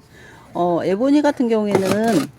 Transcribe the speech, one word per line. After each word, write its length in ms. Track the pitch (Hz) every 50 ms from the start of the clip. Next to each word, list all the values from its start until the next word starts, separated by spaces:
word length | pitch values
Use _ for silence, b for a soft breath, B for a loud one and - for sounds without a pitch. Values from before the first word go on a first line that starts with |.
| B B B B B B B B B B -
어, 300 | 175 175 180 170 151 113
에보니 380 | 165 190 202 254 277 285 302
같은 280 | 285 294 285 - 254 226
경우에는 760 | 226 214 214 208 196 196 190 190 196 214 226 233 214 151 131 139 -